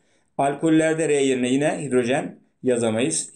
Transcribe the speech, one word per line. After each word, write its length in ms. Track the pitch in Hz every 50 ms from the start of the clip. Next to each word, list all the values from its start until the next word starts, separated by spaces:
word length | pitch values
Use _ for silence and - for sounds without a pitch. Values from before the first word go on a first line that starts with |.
| _ _ _ _ _ _ _ -
Alkollerde 680 | 139 143 147 147 160 160 160 160 160 160 156 156 165 147
R 140 | 147 143
yerine 260 | 139 135 127 123 123 123
yine 300 | 127 139 147 160 185 180
hidrojen 560 | 147 131 123 127 117 117 131 156 175 - - - _ _ _ _
yazamayız. 680 | - 127 123 120 117 113 110 113 127 160 160 - - - -